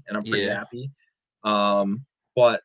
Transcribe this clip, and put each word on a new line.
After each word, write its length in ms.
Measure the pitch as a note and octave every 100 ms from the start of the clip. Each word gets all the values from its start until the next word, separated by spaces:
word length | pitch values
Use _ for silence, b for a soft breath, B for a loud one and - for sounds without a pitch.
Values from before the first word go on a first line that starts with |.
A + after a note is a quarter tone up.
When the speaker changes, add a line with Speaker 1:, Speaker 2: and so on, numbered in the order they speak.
| -
Speaker 1:
and 80 | G#2
I'm 100 | G#2+
pretty 200 | G#2 G2
Speaker 2:
Yeah. 80 |
Speaker 1:
happy. 380 | G2+ - A#2+ C#3 - _ _ _ _
Um, 600 | G#2+ G#2 G2+ G2+ G2 G#2+ C#3 _ _ -
but, 260 | A#2+ G#2+